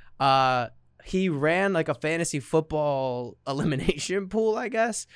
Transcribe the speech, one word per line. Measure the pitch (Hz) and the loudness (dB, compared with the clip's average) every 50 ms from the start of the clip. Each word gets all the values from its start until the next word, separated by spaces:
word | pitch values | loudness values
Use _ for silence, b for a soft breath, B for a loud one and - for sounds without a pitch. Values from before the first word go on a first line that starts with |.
| b b b - | b b b 0
Uh, | 135 139 135 135 131 131 127 123 120 113 - - _ _ _ _ - | 4 4 6 6 6 4 4 2 0 -4 -8 -16 _ _ _ _ -12
he | - - 190 190 185 | -4 -2 0 0 0
ran, | 156 139 139 156 165 185 196 196 196 | 0 0 2 2 2 2 2 2 0
like, | 165 160 160 | 0 0 -2
a | 143 | -4
fantasy | - - 156 165 165 170 - - 143 | -4 -2 -2 -2 -2 -2 -2 -4 -6
football | 123 - - 160 156 160 156 151 151 147 143 135 135 131 123 123 123 120 - _ _ | -4 2 2 2 2 2 -2 -2 0 0 0 0 -2 -2 -4 -4 -6 -10 -12 _ _
<laughs> | |
elimination | - 139 143 156 165 147 143 - 160 160 147 - - 180 202 196 185 | -6 -4 -2 0 0 -2 0 0 0 -2 -2 -4 -4 -4 -4 -4 -2
pool, | 202 220 220 220 214 233 | -2 0 0 0 0 -2
I | 254 233 | -4 -4
guess, | - 220 226 240 208 - - B B | -2 -2 -2 -2 -2 -6 -10 B B